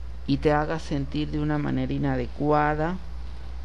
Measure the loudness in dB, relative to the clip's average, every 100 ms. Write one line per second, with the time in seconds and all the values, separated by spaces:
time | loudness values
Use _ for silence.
0 | -6 -6 0 2 4 4 2 -2 -2 -2
1 | -2 -2 -2 0 0 0 0 0 0 0
2 | 0 0 -2 0 4 4 4 2 0 -2
3 | -6 -6 -6 -8 -8 -8